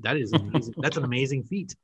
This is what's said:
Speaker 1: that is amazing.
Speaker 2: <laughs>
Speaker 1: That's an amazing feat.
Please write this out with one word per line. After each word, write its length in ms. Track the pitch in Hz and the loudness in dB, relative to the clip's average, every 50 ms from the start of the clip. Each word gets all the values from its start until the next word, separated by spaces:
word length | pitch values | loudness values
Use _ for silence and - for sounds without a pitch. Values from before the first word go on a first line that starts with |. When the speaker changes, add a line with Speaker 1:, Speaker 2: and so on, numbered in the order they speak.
Speaker 1:
that 160 | 113 110 143 151 | 0 0 2 2
is 140 | 117 98 107 | 2 2 2
amazing. 400 | 156 101 104 - 147 110 117 - | 2 2 2 0 0 0 -2 -4
Speaker 2:
<laughs> 40 | 160 | -2
Speaker 1:
That's 160 | 135 147 - 160 | -2 0 0 0
an 60 | 135 | 0
amazing 400 | 123 123 127 139 131 139 131 110 | 0 2 2 2 0 0 -2 -2
feat. 300 | - 185 202 170 - - - | -2 -4 -4 -4 -6 -10 -16